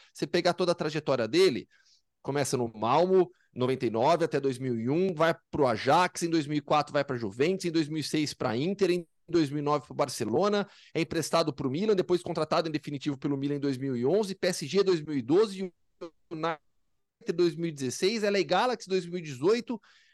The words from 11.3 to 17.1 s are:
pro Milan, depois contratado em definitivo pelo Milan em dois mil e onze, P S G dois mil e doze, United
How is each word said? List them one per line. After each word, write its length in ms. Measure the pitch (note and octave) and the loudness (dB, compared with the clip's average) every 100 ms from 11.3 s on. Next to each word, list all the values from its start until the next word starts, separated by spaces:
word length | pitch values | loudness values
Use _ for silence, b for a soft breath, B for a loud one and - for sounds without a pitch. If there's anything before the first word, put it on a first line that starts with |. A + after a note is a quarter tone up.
| E3 D#3 | 0 0
pro 180 | - C3+ | -2 -4
Milan, 260 | C#3 G#3+ G3 | -2 2 2
depois 260 | F3 F3 | 2 0
contratado 460 | - E3 D3+ D#3+ E3 | 0 -4 0 0 0
em 40 | |
definitivo 460 | D3 - C#3+ D3 C3+ | -6 -6 -6 -6 -4
pelo 180 | D3+ C#3 | -2 -2
Milan 200 | C#3+ C#3+ | -2 -2
em 40 | |
dois 160 | C#3 B2+ | -2 -2
mil 200 | C3+ B2 | -4 0
e 100 | B2+ | 2
onze, 280 | F#3+ G3+ | 2 0
P 120 | F#3 F#3 | -2 -2
S 200 | F3+ C#3+ | -2 -2
G 160 | F#3 | 2
dois 180 | F#3+ F3 | 2 2
mil 140 | D3+ C#3+ | 0 -4
e 60 | |
doze, 500 | A2+ E3+ A3 F#3+ F#3 - _ _ E3+ _ _ | 2 4 4 -2 -10 -10 _ _ -18 _ _
United 320 | D#3+ E3 D#3 _ _ _ _ _ | -6 -4 -6 _ _ _ _ _